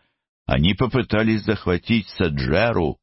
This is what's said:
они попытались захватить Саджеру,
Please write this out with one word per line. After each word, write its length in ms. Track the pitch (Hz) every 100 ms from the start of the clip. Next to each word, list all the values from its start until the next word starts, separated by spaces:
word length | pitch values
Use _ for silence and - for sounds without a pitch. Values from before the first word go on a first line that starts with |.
| _ _ _ _ -
они 280 | 65 82
попытались 680 | 101 127 131 104 107 110 110
захватить 640 | 98 104 - 87 - 113 -
Саджеру, 880 | - 87 71 64 78 117 104 80 -